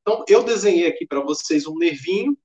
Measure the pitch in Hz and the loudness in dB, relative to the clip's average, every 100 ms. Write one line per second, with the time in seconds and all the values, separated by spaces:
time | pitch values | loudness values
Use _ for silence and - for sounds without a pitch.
0 | - 226 - 220 233 214 202 170 170 - | -4 -2 4 4 4 0 2 2 2 -2
1 | 156 139 143 151 - 151 151 160 170 143 | -6 -4 -4 -4 -2 -2 -2 -2 -2 -2
2 | 147 196 269 285 | -4 -2 -2 -4